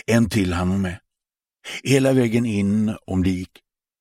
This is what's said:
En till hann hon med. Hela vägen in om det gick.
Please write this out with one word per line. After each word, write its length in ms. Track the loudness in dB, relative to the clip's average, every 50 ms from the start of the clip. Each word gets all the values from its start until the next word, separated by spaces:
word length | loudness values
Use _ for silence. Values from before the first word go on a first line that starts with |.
| -4
En 240 | 0 2 2 2 2
till 240 | 0 0 0 0 0
hann 160 | -2 0 0
hon 120 | 0 0
med. 180 | -2 -4 -6 -10 -14 _ _ _ _ _ _ _ _ _ _ _ -16 -14 -14 -8 -2
Hela 300 | 0 2 2 4 4 2
vägen 320 | 2 2 2 2 0 0
in 520 | 0 0 0 0 0 0 0 0 -2 -4 -6 -8
om 180 | -4 -2 0 0
det 60 | 0
gick. 320 | 0 -2 -6 -12 _ -20 _ _ _ _ _ _ _ _